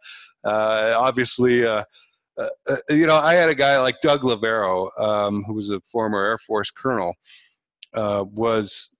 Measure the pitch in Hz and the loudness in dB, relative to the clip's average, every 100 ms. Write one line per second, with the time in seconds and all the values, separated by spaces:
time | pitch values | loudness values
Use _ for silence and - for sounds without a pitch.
0 | - - - _ 104 107 110 110 110 113 | -12 -20 -20 _ -4 -2 0 0 0 2
1 | 127 123 120 - 123 123 117 107 104 _ | 0 0 -2 0 2 4 2 0 -4 _
2 | _ _ _ - - - - 135 - 151 | _ _ _ -10 -8 -8 -6 -4 0 2
3 | 160 156 151 175 165 139 139 139 127 123 | 4 4 4 4 4 4 4 4 2 0
4 | 156 143 127 113 110 113 98 92 95 - | 2 2 2 0 0 0 0 -2 -2 -4
5 | 107 104 101 101 101 107 101 98 - 117 | -2 0 0 -2 -6 -8 -6 -8 -6 -4
6 | 110 107 98 113 - 107 101 - 131 120 | -2 0 -2 -2 -4 -4 -4 -6 -4 -4
7 | 87 - _ - - _ _ _ - 113 | -4 -8 _ -20 -20 _ _ _ -14 -6
8 | 104 101 98 104 113 110 98 - - _ | -4 -4 -4 -4 -2 0 -2 -6 -10 _